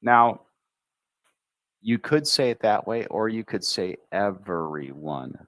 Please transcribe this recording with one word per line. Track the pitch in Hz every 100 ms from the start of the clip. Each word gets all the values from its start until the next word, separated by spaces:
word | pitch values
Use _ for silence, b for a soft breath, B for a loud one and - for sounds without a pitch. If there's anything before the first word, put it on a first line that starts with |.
Now, | - 120 117 113 _ _ _ _ _ _ _ _ _ _ _ _ _ _
you | 110 117
could | - 151 147
say | - 131
it | 117
that | 110 104 -
way, | 113 113
or | - 110
you | 110
could | 110 107
say | - - 92 - _
everyone. | 90 101 95 98 87 80 76 69 69 76 71 65 -